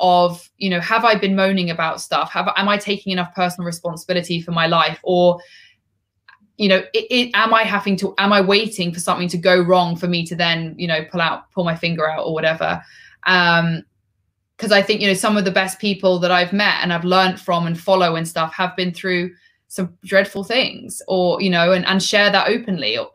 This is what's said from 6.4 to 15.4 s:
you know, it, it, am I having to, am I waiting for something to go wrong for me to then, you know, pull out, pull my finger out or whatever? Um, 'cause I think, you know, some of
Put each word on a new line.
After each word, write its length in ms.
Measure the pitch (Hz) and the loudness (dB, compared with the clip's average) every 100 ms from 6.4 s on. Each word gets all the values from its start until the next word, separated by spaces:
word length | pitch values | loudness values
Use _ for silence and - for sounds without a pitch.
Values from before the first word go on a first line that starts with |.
| _ _ | _ _
you 120 | 208 | 2
know, 140 | 190 - | 2 2
it, 120 | 226 220 | -4 0
it, 200 | 247 240 | 0 0
am 180 | 202 220 | 0 2
I 120 | 220 | 2
having 320 | 214 196 202 190 | 2 -2 0 -2
to, 180 | 196 - | -2 0
am 140 | 196 | 2
I 80 | 202 | 4
waiting 540 | 185 202 220 - 175 | 4 2 0 -4 -6
for 60 | 170 | -4
something 280 | 185 175 180 | -4 -2 -2
to 80 | 175 | 0
go 240 | 180 180 | 4 4
wrong 360 | 175 180 175 165 | 4 4 2 -2
for 100 | 180 | -2
me 180 | 175 165 | -2 -4
to 100 | 170 | -2
then, 380 | 170 165 165 - | -2 0 -4 -8
you 80 | 175 | -4
know, 180 | 160 160 | -4 -4
pull 100 | 175 | -4
out, 300 | 165 - - | -2 -4 -8
pull 140 | - | -4
my 100 | 170 | -4
finger 340 | 165 170 160 156 | -2 -4 -2 -2
out 160 | 156 | -2
or 80 | - | -4
whatever? 480 | 160 160 160 160 170 - - - _ - | -2 -2 0 -2 -4 -8 -20 -20 _ 0
Um, 560 | 185 175 170 170 165 - _ _ _ _ _ _ _ | 2 4 4 2 -2 -8 _ _ _ _ _ _ _
'cause 160 | 220 | 2
I 80 | 202 | 2
think, 200 | 196 214 | 4 0
you 60 | 202 | 2
know, 80 | |
some 220 | 190 226 | 2 2
of 80 | 208 | 2